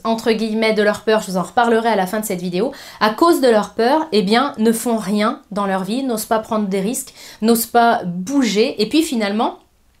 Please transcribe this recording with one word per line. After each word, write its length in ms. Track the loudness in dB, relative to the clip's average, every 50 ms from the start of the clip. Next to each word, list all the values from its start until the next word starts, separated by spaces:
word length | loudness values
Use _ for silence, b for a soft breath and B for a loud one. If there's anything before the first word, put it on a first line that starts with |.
| -4
entre 280 | -4 -4 0 0 0
guillemets, 420 | 0 0 -2 -2 -2 0 0 0 2
de 80 | 2
leur 200 | 0 0 -2 -2
peur, 200 | 0 0 0 0
je 80 | 0 -2
vous 80 | -4
en 60 | -4 -4
reparlerai 460 | -2 0 0 2 4 2 2 2 2
à 60 | 0
la 120 | 0 -2
fin 120 | -2 -4 -4
de 60 | -4
cette 160 | -4 -6 -4
vidéo, 300 | -4 -4 -2 -2 -2 -4 B B B B B B
à 120 | 0 0
cause 300 | 2 4 4 4 4 4
de 60 | 4
leur 280 | 4 4 2 0 -2 -2
peur, 320 | 0 2 2 2 2 0 0
eh 120 | 0 0 2
bien, 300 | 2 2 2 0 0 -2
ne 140 | 0 2 2
font 260 | 2 0 -2 -2 -2
rien 460 | -2 -2 -2 0 0 0 0 -2 -6 -10 _
dans 160 | -6 -4 -2
leur 160 | -2 -2 -2 -2
vie, 180 | -4 -4 -4
n'osent 240 | -2 -4 -4 -4 -2
pas 140 | -2 -2 -2
prendre 280 | -2 -2 -4 -2 -2
des 140 | -2 -2 -2
risques, 320 | -2 -2 -4 -6 -10 -12 B B B B B B 2
n'osent 240 | 2 2 2 0
pas 340 | 0 2 4 4 4 2 0 -2
bouger, 760 | -6 -6 -6 -6 -2 0 0 0 2 2 2 2 0 0 -2
et 80 | -2 0
puis 140 | 2 0 0
finalement, 560 | 0 -2 -2 -2 -2 0 -2 -2 -2 -4 -8 _ _ _ _ _ _ _